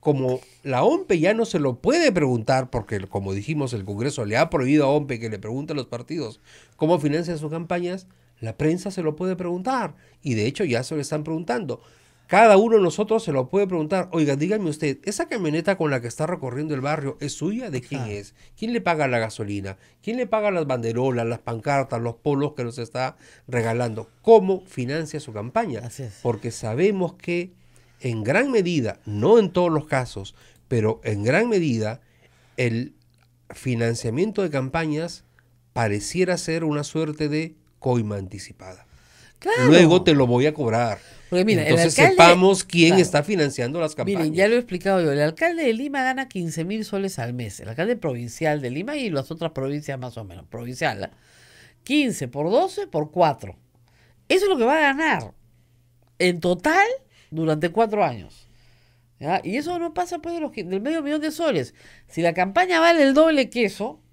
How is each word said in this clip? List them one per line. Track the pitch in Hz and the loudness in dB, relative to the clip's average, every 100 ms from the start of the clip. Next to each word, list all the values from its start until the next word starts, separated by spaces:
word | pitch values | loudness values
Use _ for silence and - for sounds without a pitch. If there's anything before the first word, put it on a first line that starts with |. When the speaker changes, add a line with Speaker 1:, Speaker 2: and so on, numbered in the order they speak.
Speaker 1:
Como | - 139 131 127 - _ | 0 0 0 -4 -8 _
la | 139 123 | -4 0
ompe | 185 339 370 175 | 2 2 0 2
ya | 165 | 2
no | 220 226 | 2 0
se | 175 | 0
lo | 139 120 | -2 0
puede | 196 320 311 | 0 4 4
preguntar, | 180 143 123 110 131 127 | 2 0 0 0 0 0
porque | 120 101 104 92 | -6 -6 -8 -4
como | 104 98 | -6 -4
dijimos, | 98 104 156 135 | -6 -4 -4 -4
el | 120 | -6
Congreso | 98 101 131 - | -6 -4 -4 -4
le | 104 113 | -2 0
ha | 165 | 2
prohibido | 156 127 151 | 2 2 4
a | 139 | 4
ompe | 147 139 120 | 2 0 -6
que | 113 | -6
le | 104 | -8
pregunte | 104 127 156 | -8 -8 -6
a | 147 | -8
los | 120 | -8
partidos | 123 120 165 120 - _ - _ _ | -10 -8 -8 -8 -12 _ -20 _ _
cómo | 156 175 | 2 2
financian | 143 151 170 160 | 2 -2 -2 -6
sus | 151 | -6
campañas, | 160 165 175 175 190 - _ _ _ | -8 -6 -4 -4 -8 -12 _ _ _
la | 113 - | -12 -2
prensa | 156 175 - | 0 0 -4
se | 190 | -4
lo | 156 151 | -4 -4
puede | 185 185 | -4 -4
preguntar, | 180 180 190 262 190 - _ _ | -4 -4 -2 -2 -2 -8 _ _
y | 147 | -4
de | 113 107 | -2 -2
hecho | - | -2
ya | 190 117 | -2 -2
se | 127 160 | -2 -6
lo | |
están | 139 151 | -4 -6
preguntando. | 156 160 - 240 165 120 - _ _ _ _ | -4 -8 -4 -4 -4 -8 -12 _ _ _ _
Cada | 190 226 196 | 8 10 10
uno | 226 220 | 8 6
de | |
nosotros | 180 151 214 220 | 4 0 0 0
se | - | 0
lo | 139 131 | -2 0
puede | 196 202 | 0 0
preguntar, | 180 156 190 180 | -2 -2 -2 -2
"Oiga, | 170 147 139 | 0 0 0
dígame | 160 214 180 | 0 -2 -2
usted, | 151 151 135 | -2 -4 -4
¿esa | - 214 330 | -6 -6 -4
camioneta | 247 165 156 170 190 | -2 -2 0 -2 0
con | 156 | 0
la | 135 | -2
que | 117 | -4
está | - 156 | -6 -4
recorriendo | 180 110 123 156 | -4 -6 -6 -6
el | 143 | -4
barrio | 139 156 139 - | -2 -4 -4 -8
es | 143 | -10
suya? | - 151 220 247 | -6 -6 -6 -6
¿De | 135 | -8
quién | - 131 | -8 -8
Speaker 2:
Claro. | 110 101 | -6 -8
Speaker 1:
es? | 101 _ - - | -12 _ -20 -10
¿Quién | 226 | -4
le | 233 | -4
paga | 185 165 139 | -2 0 0
la | 120 | 0
gasolina? | 110 - 104 101 98 95 _ _ | -2 -6 -6 -6 -8 -12 _ _
¿Quién | - 240 | -8 -6
le | 233 | -2
paga | 220 208 | 0 0
las | 185 147 | 0 -2
banderolas, | 127 113 113 131 123 113 | -2 -2 -2 0 0 -2
las | 117 | -6
pancartas, | - 117 123 139 127 120 | -8 -6 -2 -2 -2 -4
los | 117 117 | -6 -4
polos | 151 139 147 | -2 -2 -2
que | 147 | -4
nos | 120 127 | -8 -8
está | 117 123 127 - - - - | -10 -6 -6 -8 -20 -20 -6
regalando? | 123 113 117 120 110 107 _ | -2 0 0 -2 -6 -12 _
¿Cómo | - 226 190 190 185 | 6 6 6 -2 -4
financia | - 123 151 156 156 | -8 -6 -6 -6 -10
su | - | -10
campaña?". | 107 113 220 226 113 | -10 -4 -4 -4 -6
Speaker 2:
Así | 120 - | -10 -12
es. | 127 - | -14 -6
Speaker 1:
Porque | 123 110 120 | -4 -4 -6
sabemos | - 117 117 190 196 175 | -8 -6 0 0 0 -4
que | - - 175 175 _ _ _ _ _ | -6 -6 -6 -6 _ _ _ _ _
en | 127 113 | -6 -4
gran | 107 170 277 | 0 0 2
medida, | 233 175 165 110 - - | 0 2 0 -2 -6 -8
no | 104 135 233 | -2 4 6
en | 196 | 4
todos | 180 175 | 0 0
los | 156 147 | 0 0
casos, | 135 123 - 98 - - _ _ | -2 -2 -10 -14 -18 -20 _ _
pero | 123 107 - | 0 0 -2
en | 117 104 | -4 -4
gran | 107 156 240 | 0 2 2
medida, | 208 160 113 107 117 _ _ _ _ _ - | 0 0 -2 -4 -8 _ _ _ _ _ -4
el | 123 113 135 _ _ _ _ _ _ | -2 -2 -6 _ _ _ _ _ _
financiamiento | - 131 117 117 117 120 120 208 208 | -10 -4 0 0 -2 -4 -2 -2 -2
de | 185 | -2
campañas | 151 131 165 160 147 170 - _ _ _ _ _ | -2 -4 -4 -2 -4 -6 -10 _ _ _ _ _
pareciera | - 113 104 104 170 180 175 | -4 -2 -2 -4 -2 0 0
ser | - 165 | -2 -2
una | 160 147 | 0 -2
suerte | 147 156 156 151 151 | -4 -4 -4 -2 -2
de | 151 160 - _ _ | -2 -4 -10 _ _
coima | 131 123 107 104 | -2 0 0 -6
anticipada. | 92 98 - - 92 92 _ - _ _ - _ | -8 -14 -16 -18 -20 -20 _ -20 _ _ -20 _
Speaker 2:
Claro. | 359 453 127 | -2 2 8
Speaker 1:
Luego | 165 165 180 | 8 8 6
te | 180 | 4
lo | 147 123 | 4 4
voy | 123 143 | 4 2
a | |
cobrar. | 156 123 113 120 101 - - - | 0 -2 0 0 -4 -12 -20 -4
Speaker 2:
Porque | 180 | 0
mira, | 202 190 | 2 2
el | 151 | 4
Speaker 1:
Entonces | 165 170 - | 4 4 6
Speaker 2:
alcalde | 339 370 | 6 8
Speaker 1:
sepamos | 170 175 185 190 | 8 10 6 4
quién | - 170 165 | 0 6 6
Speaker 2:
Claro. | 185 | 8
Speaker 1:
está | 175 151 | 4 2
financiando | 147 196 143 139 120 160 | 0 0 0 0 -4 -2
las | 156 | -4
campañas. | - 151 196 | -2 -4 0
Speaker 2:
Miren, | 160 | 0
ya | 160 202 | 2 4
lo | |
he | 233 | 2
explicado | 240 180 185 190 | 0 -6 0 2
yo. | 160 | 2
El | 139 | 2
alcalde | 151 160 330 330 | 0 0 -2 0
de | 285 | -2
Lima | 226 285 277 | -2 -4 -4
gana | 262 262 262 | -2 -4 -6
quince | 190 170 160 | -6 -6 -6
mil | 165 214 | -6 -6
soles | 208 196 196 190 | -6 -6 -6 -6
al | 117 | -8
mes. | 123 113 - | -6 -10 -10
El | - | -12
alcalde | 117 190 240 | -4 -2 -2
provincial | 160 123 120 - 156 151 | -4 -6 -8 -4 -2 -2
de | 127 | -4
Lima | 131 214 302 | -6 -6 -6
y | 247 | -4
las | 147 131 | -4 -6
otras | 160 165 | -8 -8
provincias | 147 135 147 147 135 | -6 -6 -6 -8 -10
más | 123 117 | -10 -12
o | |
menos. | 101 90 - | -16 -16 -16
Provincial, | 117 120 127 156 101 | -14 -12 -4 -4 -4
¿ah? | 95 _ _ _ - - - _ | -10 _ _ _ -20 -20 -20 _
Quince | - 285 269 160 127 | -2 0 2 -2 -6
por | 135 156 | -4 0
doce | 233 370 392 403 | 2 0 -4 -6
por | 156 151 | -4 -4
cuatro. | 175 165 135 95 - _ _ _ _ _ _ _ | 2 2 2 -10 -18 _ _ _ _ _ _ _
Eso | 370 | 2
es | 403 | 4
lo | 339 | 2
que | |
va | 233 311 | 4 4
a | 294 | 2
ganar | 269 320 196 110 - _ _ _ _ _ _ _ _ | 2 0 0 -4 -16 _ _ _ _ _ _ _ _
en | 180 175 | 0 2
total | 175 180 294 339 415 539 _ _ _ | 0 0 2 2 2 0 _ _ _
durante | 156 160 156 170 | -4 0 0 0
cuatro | 175 226 208 | 2 2 2
años. | 170 117 80 - _ _ _ _ _ _ _ _ | 0 -2 -14 -20 _ _ _ _ _ _ _ _
¿Ya? | 139 185 | -2 -2
Y | 151 226 | -2 -6
eso | 302 349 | -4 -6
no | 339 | -6
pasa | 330 349 349 | -6 -6 -6
pues | 339 | -8
de | 339 | -6
los | 302 | -8
qui-, | - 175 | -8 -6
del | 190 | -4
medio | 233 330 | -2 -4
millón | 285 302 | -2 -4
de | 302 | -4
soles. | 311 330 190 123 _ - - _ | -2 -2 0 -4 _ -20 -20 _
Si | - | -2
la | 170 | 0
campaña | 165 190 196 370 339 | 0 0 0 2 4
vale | 339 339 | 4 6
el | 277 | 6
doble | 277 320 302 247 | 6 6 4 0
que | 240 | 0
eso | 214 - 214 311 _ | -2 -2 -8 -10 _